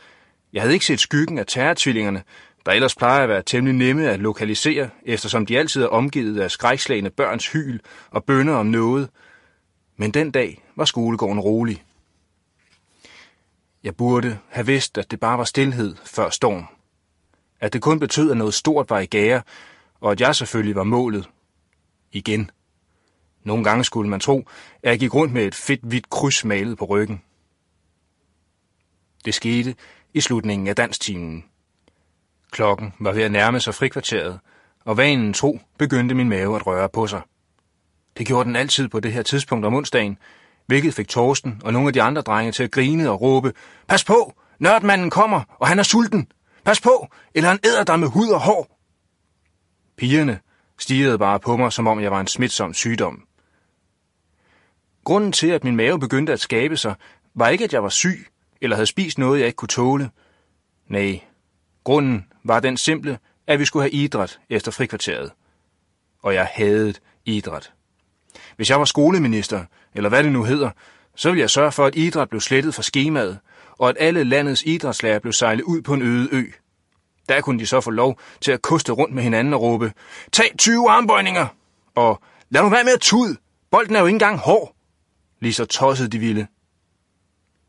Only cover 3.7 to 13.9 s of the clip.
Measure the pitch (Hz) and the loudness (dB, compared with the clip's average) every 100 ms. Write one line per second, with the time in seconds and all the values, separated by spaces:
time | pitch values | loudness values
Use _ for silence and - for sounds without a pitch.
3.7 | 131 127 147 147 98 107 - 107 107 151 | 2 2 2 0 0 -2 -4 -4 -2 -2
4.7 | 143 - - - 113 107 113 104 120 160 | -2 -4 -8 -6 -6 -2 -2 0 0 0
5.7 | 139 120 113 139 139 110 104 92 - 120 | 0 0 0 0 -2 -2 -2 -4 -2 0
6.7 | 135 - 113 98 - 120 120 - 156 139 | 0 -2 -4 -4 -2 -2 -2 -4 -4 -4
7.7 | 113 - - - 110 - 135 147 135 107 | -8 -12 -20 -10 -6 0 2 2 2 2
8.7 | 117 117 135 131 _ _ _ _ _ _ | 2 2 0 -4 _ _ _ _ _ _
9.7 | _ _ - 214 147 156 131 101 - _ | _ _ -6 -2 0 0 -2 -2 -6 _
10.7 | - 151 120 117 113 107 104 98 113 117 | -6 -4 -2 -2 -2 -2 -2 0 0 -2
11.7 | 98 _ _ _ _ _ _ _ _ _ | -6 _ _ _ _ _ _ _ _ _
12.7 | _ _ _ - - - _ _ _ _ | _ _ _ -20 -20 -20 _ _ _ _
13.7 | _ 104 | _ -10